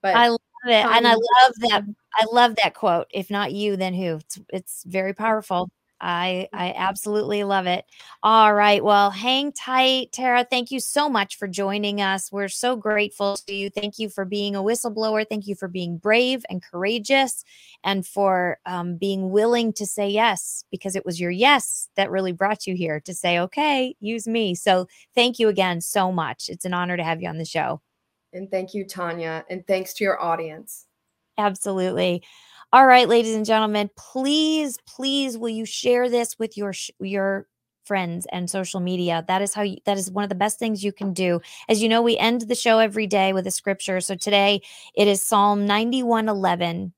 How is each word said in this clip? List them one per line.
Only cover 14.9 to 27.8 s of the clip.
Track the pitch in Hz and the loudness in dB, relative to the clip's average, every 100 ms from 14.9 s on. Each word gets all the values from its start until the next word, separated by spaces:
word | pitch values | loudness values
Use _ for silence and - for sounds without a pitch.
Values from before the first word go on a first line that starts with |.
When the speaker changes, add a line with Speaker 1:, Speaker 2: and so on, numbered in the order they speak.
| 214 220 214 214 | -4 -2 -2 -2
Speaker 2:
Thank | 214 202 | -6 -8
you | 196 | -8
for | 190 | -8
being | 180 175 170 | -6 -6 -4
brave | 208 226 247 262 - | 0 2 2 -2 -6
and | 185 | -12
courageous | - 175 190 233 208 269 262 - - - - _ | -10 -6 -4 -4 0 2 2 -4 -12 -20 -20 _
and | 190 196 180 | -4 -2 -4
for, | - 196 185 180 - - | 0 2 2 0 -4 -8
um, | 180 175 170 | -6 -6 -4
being | 196 196 190 | -4 -2 -2
willing | 202 226 240 226 | 0 0 2 0
to | 208 202 | -4 -8
say | - 202 | -4 -2
yes, | 202 226 185 - - - | 2 0 0 -6 -12 -12
because | 180 196 190 | -10 -6 -6
it | - | -6
was | 170 | -6
your | 175 | -6
yes | 180 254 285 - - - - | 2 4 4 0 -8 -8 -4
that | 196 | -2
really | 190 190 | 0 -2
brought | 175 196 214 - | -2 -2 -2 -6
you | 180 | -4
here | 165 151 | -4 -6
to | - | -8
say, | 180 180 175 | -4 0 0
"Okay, | 185 - 302 277 254 - | 0 -2 0 0 -2 -6
use | 208 226 226 | -6 -6 -2
me." | 226 208 | -2 0
So | 175 - 185 180 _ _ - | 0 2 2 0 _ _ 0
thank | 240 240 | 0 2
you | 220 | 2
again | 196 185 170 | 4 0 0
so | - 208 185 | -2 0 0
much. | 180 151 - - | 0 -4 -6 -12
It's | 175 185 | -10 -6
an | |
honor | 180 180 175 | -4 -4 -4
to | |
have | 165 165 | -4 -4
you | 175 | -6
on | 160 | -8
the | 160 | -6
show. | 165 135 151 | -4 -4 -6